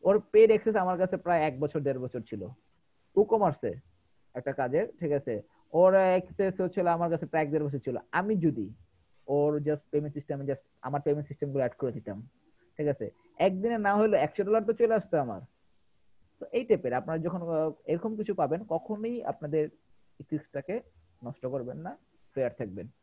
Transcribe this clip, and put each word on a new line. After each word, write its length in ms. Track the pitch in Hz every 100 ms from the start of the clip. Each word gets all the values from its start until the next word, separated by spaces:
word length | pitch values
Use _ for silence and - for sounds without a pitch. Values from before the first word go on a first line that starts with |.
ওর 180 | 175 202 -
paid 180 | 214 220
access 260 | 214 220 208
আমার 220 | 185 180
কাছে 180 | 185 185
প্রায় 260 | 175 175
এক 180 | 156 131
বছর, 200 | 147 156
দেড় 180 | 139 127
বছর 220 | 123 127
ছিল, 280 | - 107 92 127 _ _ _ _ _ -
e-commerce-এ 580 | 208 220 190 139 117 107 - _ _ _ _
একটা 180 | 123 131
কাজের, 340 | 135 127 147 226 -
ঠিক 120 | 165
আছে? 300 | 143 139 107 - _ _
ওর 220 | 160 185
access 680 | 190 190 185 185 - 196 190
হচ্ছিল 260 | 185 190 175
আমার 240 | 170 170
কাছে 160 | 160 170
প্রায় 180 | 165
এক 60 | 151
দেড় 140 | 151
বছর 140 | 151 139
ছিল। 180 | - 123 -
আমি 240 | 165 196 214
যদি 340 | 160 120 98 107 - _ _ _ -
ওর 300 | 143 147 151
just 220 | 147 151 _
payment 240 | 147 147
সিস্টেমে 300 | 143 - 139
just 160 | 139 135 _ _
আমার 180 | - 143
payment 280 | 147 147 143
সিস্টেমগুলো 300 | 139 143 139
অ্যাড 140 | 127 -
করে 140 | 127
দিতাম, 360 | 113 107 101 120 _ _ _ _ -
ঠিক 120 | 147
আছে? 220 | 135 101 _ _ _
একদিনে 400 | 185 185 220 233
না 160 | 202
হলেও 260 | 208 220 196
একশো 240 | 147 -
dollar 200 | 196 220
তো 80 | 220
চলে 220 | 226 233
আসতো 240 | 220 - 160
আমার। 220 | 127 95 - _ _ _ _ _ _ - _ _
তো 60 | -
এই 120 | 226
টাইপের 280 | 233 208 180
আপনারা 260 | 123 180 165
যখন, 240 | 165 175
আহ, 300 | 170 160 160 156 -
এরকম 300 | 170 220 220
কিছু 180 | 214
পাবেন, 300 | 196 143 160 214
কখনোই 560 | 165 - 214 226 240
আপনাদের 440 | 233 - 151 151 151 _ _ - _ _
ইথিক্সটাকে 600 | - 151 - 143 - 220 - _ _ _
নষ্ট 220 | 120 - 127
করবেন 300 | 131 123 139
না, 200 | 165 285 _ _ _
fair 160 | - 127 -
থাকবেন। 300 | 110 95 104 _